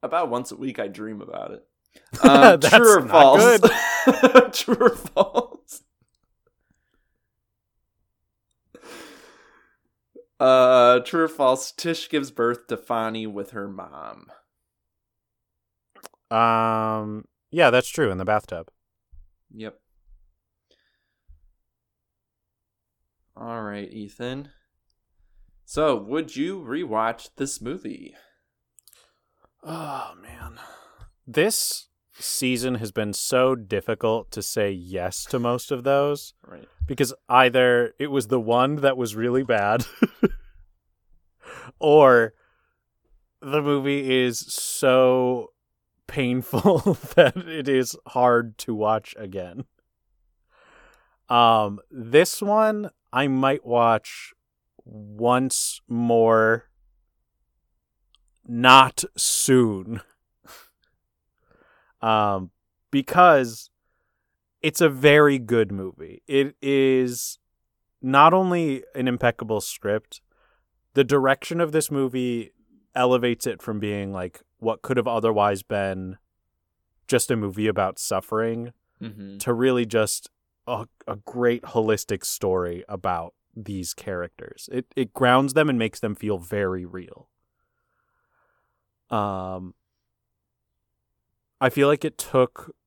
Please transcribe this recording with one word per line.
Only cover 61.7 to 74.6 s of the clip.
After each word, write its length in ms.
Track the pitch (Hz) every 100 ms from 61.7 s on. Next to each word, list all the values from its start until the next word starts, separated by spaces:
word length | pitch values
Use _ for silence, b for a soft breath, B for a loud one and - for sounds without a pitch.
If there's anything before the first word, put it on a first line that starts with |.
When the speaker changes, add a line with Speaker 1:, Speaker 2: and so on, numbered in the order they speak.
| _ _ _
Speaker 2:
Um, 480 | 113 110 104 98 90 _ _ _ _
because 800 | 139 135 180 180 151 123 110 - _ _ _ _ _ _ _ _ _
it's 180 | 156 -
a 80 | 160
very 480 | 135 147 147 147 139
good 340 | 113 117 107
movie. 520 | 98 95 - 80 - _
It 280 | 139 139 -
is 800 | 139 139 135 131 127 123 - - _ _ _ _ _ _
not 320 | 131 135 151
only 500 | 185 185 175 165 135 - -
an 120 | 127
impeccable 540 | 123 127 113 113 107
script, 580 | - - 104 107 _ - _ _ _ _ _ _ _ 135
the 80 |
direction 580 | 127 143 135 135 - 170
of 120 | 170
this 180 | 156 151
movie 640 | 143 131 127 123 120 110 _ _ _ _ -
elevates 500 | 127 127 120 117 -
it 160 | 101
from 180 | - 107
being, 320 | 104 101 98
like, 300 | 98 90 - _
what 240 | _